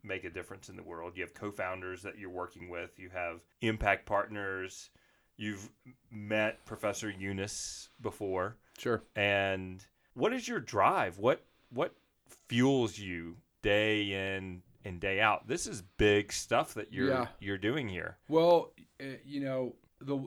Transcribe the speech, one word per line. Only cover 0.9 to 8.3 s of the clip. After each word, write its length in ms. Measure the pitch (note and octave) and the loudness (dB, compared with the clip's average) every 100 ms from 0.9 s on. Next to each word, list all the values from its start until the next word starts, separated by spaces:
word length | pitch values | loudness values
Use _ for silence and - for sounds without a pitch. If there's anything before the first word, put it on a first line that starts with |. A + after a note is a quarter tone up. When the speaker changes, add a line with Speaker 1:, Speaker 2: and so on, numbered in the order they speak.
| E2+ E2+ F2 | -10 -10 -8
Speaker 1:
You 80 | |
have 100 | F2 | -10
co-founders 720 | - G#2 G#2 F#2 F#2 F#2 F2+ | -8 -10 -6 -6 -6 -8 -10
that 140 | F#2+ - | -12 -12
you're 120 | F#2+ | -10
working 400 | F2+ F2+ F#2 F2 | -8 -8 -10 -12
with. 220 | F2 F2 - | -10 -10 -12
You 100 | F#2 | -12
have 300 | F2+ E2+ E2+ _ - | -6 -6 -8 _ -4
impact 440 | A2+ A2 G#2 G2 - | -2 0 2 0 0
partners. 840 | G2+ G#2 G#2+ G2 F#2+ F#2 - - _ _ _ _ - | -2 0 -4 -6 -6 -8 -12 -20 _ _ _ _ -10
You've 320 | G#2+ G2 A2 _ B2+ - _ | -8 -6 -10 _ -20 -20 _
met 520 | A2 G#2 G#2+ G#2+ - - | -12 -2 0 0 -2 -10
Professor 440 | A2 G#2 G2 G#2+ | -4 -4 -2 -4
Yunus 800 | F#2+ G2 G2 G2+ - - - - - | -6 -4 -2 -4 -6 -8 -10 -16 -8
before. 560 | G#2+ - G2+ | -8 -4 -2